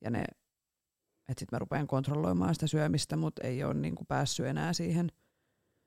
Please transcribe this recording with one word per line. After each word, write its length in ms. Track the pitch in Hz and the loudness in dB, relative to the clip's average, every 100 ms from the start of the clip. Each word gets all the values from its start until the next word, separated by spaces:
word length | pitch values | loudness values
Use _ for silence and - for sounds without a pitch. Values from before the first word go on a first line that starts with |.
Ja 80 | 110 | -4
ne, 160 | 113 - - _ _ _ _ _ _ _ _ - | -2 -2 -8 _ _ _ _ _ _ _ _ -10
et 80 | 127 | -8
sit 140 | - | -4
mä 80 | 117 | -4
rupean 280 | - 143 143 | -2 -2 0
kontrolloimaan 680 | 135 135 147 170 180 185 160 | 0 2 0 2 2 2 2
sitä 120 | 151 | 2
syömistä, 500 | 156 151 151 - 156 | 2 2 2 0 0
mut 220 | 160 - | -2 -2
ei 240 | 131 127 | -4 -2
oo 100 | - | -2
niinku 320 | 147 147 - - | 0 -2 -4 -2
päässyt 400 | 135 139 - 127 | 0 0 0 -2
enää 280 | 147 156 | 0 0
siihen. 380 | 165 170 165 175 - _ _ _ _ _ _ | 0 0 2 2 -2 _ _ _ _ _ _